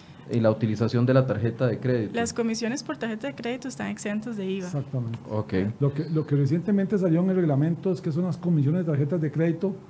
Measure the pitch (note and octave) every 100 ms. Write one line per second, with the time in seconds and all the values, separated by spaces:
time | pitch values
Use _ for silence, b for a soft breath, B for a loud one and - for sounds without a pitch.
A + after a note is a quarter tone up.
0 | B B B A#2+ A2 G#2+ A2 G#2+ A2+ A#2+
1 | B2 C3 C3 G#2 A#2 - B2+ G#2 C3 B2
2 | G2+ - A#3 - A3+ A3 A3+ C#4+ - C#4+
3 | A3+ A3 C#4 C4+ A#3 B3+ C4 A#3+ G3+ G#3
4 | G#3+ G#3 A3+ G#3+ F#3+ F#3+ F3+ D3+ B2+ C3
5 | A2+ A2+ - G#2+ G#2 F#2+ G2+ - C#3 C#3+
6 | D#3+ D#3 D3+ C#3+ C#3 E3+ F3+ G3 F#3+ G#3
7 | F#3 F3+ F#3+ F#3 E3 C3+ D#3+ E3 F#3+ F#3
8 | F3 D3+ F#3 - F3 D#3+ C#3 F3 E3+ C#3
9 | C#3+ F3+ D3+ D3 E3+ E3 G3 -